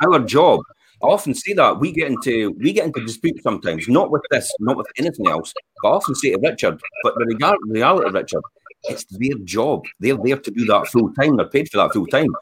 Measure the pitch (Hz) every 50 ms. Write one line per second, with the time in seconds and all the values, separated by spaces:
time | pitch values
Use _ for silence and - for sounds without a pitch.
0 | 147 175 175 143 120 92 101 143 175 170 107 82 - - - _ _ _ _ -
1 | - 135 190 202 - 143 131 - - 196 202 180 139 107 92 101 147 185 160 165
2 | 160 143 127 110 - 135 117 113 107 101 - - 117 165 196 214 - - 139 131
3 | 113 113 113 - - 165 165 - - 123 107 90 - 90 82 80 - 113 123 165
4 | 202 - 151 143 - - 101 - - - - - 107 117 135 - - - - -
5 | 147 170 - - 101 - 76 80 - - - - - _ _ - - 104 143 202
6 | - - 131 - - 131 92 98 123 165 - - 117 92 80 78 - - - -
7 | - 113 - 120 117 117 113 110 143 180 202 185 - 110 110 110 120 147 185 180
8 | 90 - 95 95 - - - 80 - - _ _ _ - - _ - - - -
9 | - - 95 95 120 135 143 110 95 87 92 110 117 151 143 - - - - -
10 | 92 123 139 127 104 127 135 135 - 113 101 117 117 107 104 98 - - - 120
11 | 110 95 - 135 139 156 139 110 95 - - 139 - - - 101 87 78 - 107
12 | 87 - - 135 160 123 - -